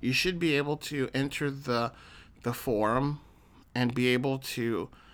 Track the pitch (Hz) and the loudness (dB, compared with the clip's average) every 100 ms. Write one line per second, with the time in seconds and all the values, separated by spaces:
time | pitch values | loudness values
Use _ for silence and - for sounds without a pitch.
0 | 120 131 180 175 170 143 147 147 - 147 | 0 2 0 0 2 2 0 -4 -4 -4
1 | 127 131 139 - 147 139 123 120 117 - | -2 -2 -2 -2 -4 -4 -2 0 -2 -6
2 | - - - - 120 117 - 107 107 123 | -18 -20 -20 -8 -6 -4 0 2 4 4
3 | 143 147 - - - - - 123 120 123 | 2 -2 -10 -20 -20 -20 -8 0 0 2
4 | 127 123 135 135 - - 117 101 - - | 4 4 2 -2 -4 -4 -2 -2 -4 -10
5 | - | -20